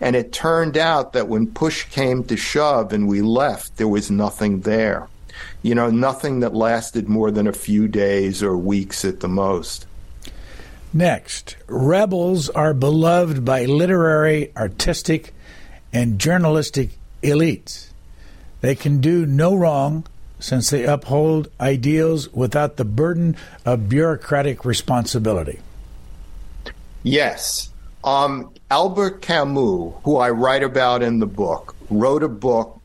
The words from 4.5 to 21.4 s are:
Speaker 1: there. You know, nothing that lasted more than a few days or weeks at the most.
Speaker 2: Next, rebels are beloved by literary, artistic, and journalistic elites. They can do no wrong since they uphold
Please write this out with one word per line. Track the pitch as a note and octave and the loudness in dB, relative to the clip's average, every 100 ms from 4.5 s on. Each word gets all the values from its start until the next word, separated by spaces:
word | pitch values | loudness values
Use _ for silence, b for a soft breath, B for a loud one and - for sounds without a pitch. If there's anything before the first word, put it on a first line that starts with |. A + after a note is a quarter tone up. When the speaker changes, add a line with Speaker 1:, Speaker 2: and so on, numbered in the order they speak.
| F#2+ | 0
Speaker 1:
there. | G2+ A2 G#2+ E2 - - - B B B | 0 0 0 -2 -6 -18 -18 B B B
You | A2 A#2 | -2 2
know, | A#2 | 2
nothing | A#2 C3+ C3 D3 B2+ | 2 2 0 -2 -2
that | A#2 A2 | 0 0
lasted | A2+ A#2 - A#2 G#2 | 0 0 -2 -4 0
more | G#2+ G#2+ | 2 2
than | G#2+ G#2 | 2 0
a | |
few | G2 - G#2 G#2+ | -2 0 0 2
days | G#2+ G2+ G2+ G2 F#2+ | 2 2 2 0 0
or | G2+ F2+ | 0 0
weeks | F#2 G2+ F#2+ - G2 | 0 -2 -2 -4 -4
at | F#2 | -4
the | F#2 | -2
most. | F#2 G2 F2+ D#2+ - - - - - B B B B B B B | 0 0 0 -4 -12 -14 -16 -16 -16 B B B B B B B
Speaker 2:
Next, | D#3 F3 A#2+ - - - - - | 0 2 0 -6 -14 -14 -16 -6
rebels | - C3+ F#3 G#3 F#3 F3 F#3 C3 | 0 2 4 2 2 0 0 0
are | - D#3 | 0 2
beloved | C3+ C#3 D#3 E3 F3 E3+ C#3 | 2 2 4 4 4 2 0
by | B2 C3 B2 | 0 2 2
literary, | D3 F3+ F#3 E3 D#3 D#3 D#3 C#3+ - | 2 4 4 4 4 4 2 -2 -4
artistic, | G#2 - - E3 - D#3+ - - B B B B B | -4 -2 -2 -2 0 -2 -2 -20 B B B B B
and | B2 A#2+ G2 | -2 0 2
journalistic | D3 F3+ D#3+ D#3 D3 C#3 B2+ - - - | 2 4 4 2 0 -2 -2 -4 -18 -4
elites. | D3 D3 E3 G#2 - - - - - b b b b b | 2 4 2 0 -6 -16 -16 -20 -20 b b b b b
They | C3 | -2
can | C#3 D3 C#3+ | 0 2 2
do | D3 F3 D#3 | 4 2 2
no | C#3 E3+ | 2 4
wrong | G3 E3+ C#3+ C#3 D#3+ - - - - | 4 4 2 0 -2 -8 -14 -18 -12
since | - B2+ A2 | -4 -2 0
they | C#3+ A#2+ | 0 2
uphold | C#3+ - C#3+ D#3 D#3 | 0 2 2 4 2